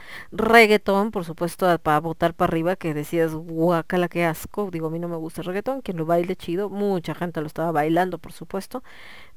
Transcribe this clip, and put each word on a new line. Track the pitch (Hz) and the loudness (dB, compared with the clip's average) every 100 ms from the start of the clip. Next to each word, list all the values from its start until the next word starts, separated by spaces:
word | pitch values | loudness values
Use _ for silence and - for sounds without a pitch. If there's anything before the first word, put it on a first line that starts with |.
| - - - | -12 -16 -10
reggaetón, | - 214 226 214 214 - 196 214 | -2 8 8 10 6 4 2 2
por | 214 | -2
supuesto, | 165 160 175 - 185 | -6 -4 -6 0 2
a, | 165 | 2
pa | 160 151 | 2 2
botar | 165 156 170 | 0 0 -2
pa | - | 2
arriba, | 175 165 165 185 | 0 2 0 -2
que | 165 | -2
decías, | 147 151 170 165 | -4 -2 0 0
"Guácala, | 156 170 160 170 165 - 180 175 | -2 -6 0 2 2 0 0 0
qué | 175 170 | 0 0
asco". | 156 - - 202 | -2 -6 -6 -6
Digo, | 170 160 | -4 -4
a | |
mí | 165 | -4
no | 175 | -6
me | 170 | -6
gusta | 160 - | -8 -8
el | 175 | -6
reggaetón, | 190 233 269 | -4 -4 -6
quien | 226 175 | -6 -4
lo | |
baile, | 160 170 175 185 | 2 2 2 -4
chido, | - 175 208 | -4 -4 -4
mucha | 196 202 185 170 | -2 0 0 -4
gente | 202 170 160 | -6 -6 -4
lo | 151 | -6
estaba | - 165 | -4 0
bailando, | 156 156 165 185 170 | 2 2 2 2 -2
por | - | -10
supuesto, | - 165 196 - 254 - - - - - | -16 -10 -8 -8 -12 -12 -16 -18 -18 -20